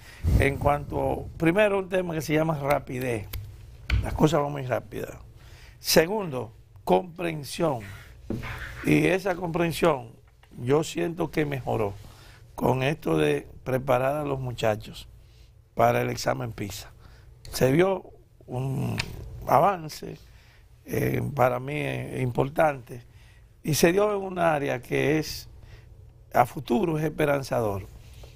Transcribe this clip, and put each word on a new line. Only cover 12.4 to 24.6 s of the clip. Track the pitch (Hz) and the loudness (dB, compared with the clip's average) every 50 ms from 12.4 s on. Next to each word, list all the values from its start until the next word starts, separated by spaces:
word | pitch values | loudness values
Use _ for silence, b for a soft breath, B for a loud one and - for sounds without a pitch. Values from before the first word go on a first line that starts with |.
| B B - | B B -8
con | - - - 127 131 131 | 0 2 2 2 4 2
esto | 139 160 - - - 160 | 0 0 -2 -2 0 2
de | 156 151 147 147 143 - - - - - | 2 4 2 2 0 -2 -8 -16 -12 -4
preparar | 131 127 127 131 143 127 123 131 135 143 | -2 -2 -2 2 2 2 2 2 0 0
a | 151 147 | -2 -2
los | 143 135 131 | -4 -4 -4
muchachos | 131 123 117 - 123 110 107 107 - - - - - - - b b b b b b b b b - _ - | -4 -6 -4 0 0 0 0 0 -4 -12 -14 -16 -16 -18 -20 b b b b b b b b b -20 _ 0
para | - 117 120 120 120 | 4 4 4 4 4
el | 123 123 | 0 -2
examen | 120 - - 123 127 131 127 117 | -4 -2 -2 -2 -2 -2 -4 -8
pisa. | 117 - 104 98 - - - - - b b b b b b b b b - - | -6 -8 -8 -8 -8 -12 -14 -16 -20 b b b b b b b b b -16 -8
Se | - - - 131 | -2 2 2 4
vio | 135 160 180 196 190 185 - - - - - _ _ - - | 6 6 4 4 2 -2 -6 -12 -20 -20 -20 _ _ -20 -14
un | - 127 123 131 135 131 135 123 120 113 104 - - - - - - - - - | -8 -6 -4 -4 -2 -2 -2 -2 -2 -4 -4 -6 -8 -10 -12 -12 -14 -14 -8 0
avance, | - 127 131 160 190 196 175 156 151 - - - - - - - b b b b b b b b b - - - | 4 6 6 6 6 2 0 -6 -12 -12 -12 -12 -12 -14 -14 -16 b b b b b b b b b -20 -20 -12
eh, | - - 123 127 131 131 123 117 120 - | -6 -4 -2 0 0 0 -2 -4 -2 0
para | 135 123 127 123 123 | 2 2 2 2 0
mí, | 127 135 147 | -6 -6 -6
eh, | 147 143 135 131 127 123 139 135 127 | -4 -4 -4 -4 -6 -6 -6 -4 -2
importante, | 131 123 117 - 139 139 147 - 165 151 143 131 113 - 131 120 - b b b b b b b b b b b - | -2 -2 2 0 0 0 2 2 2 2 2 -2 -8 -14 -16 -16 -16 b b b b b b b b b b b -2
y | - 147 | -2 2
se | - - 170 | 6 6 6
dio | 175 196 208 214 208 | 6 6 2 2 0
en | 196 | -2
un | 190 190 185 180 | -4 -4 -2 2
área | 170 165 156 147 | 2 2 2 2